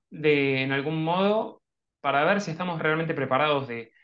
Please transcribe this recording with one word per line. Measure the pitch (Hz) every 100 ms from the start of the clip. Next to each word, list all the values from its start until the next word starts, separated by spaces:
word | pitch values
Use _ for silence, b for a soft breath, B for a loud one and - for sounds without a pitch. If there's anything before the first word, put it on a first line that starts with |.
| _
de, | 156 147 147 139 135
en | 135
algún | 139 139 160
modo, | 160 180 196 220 226 - _ _ _ _
para | 139 139 160
ver | 202
si | 180
estamos | 160 180 165
realmente | 156 156 165
preparados | 147 131 131 151 143 127
de, | 117 113 _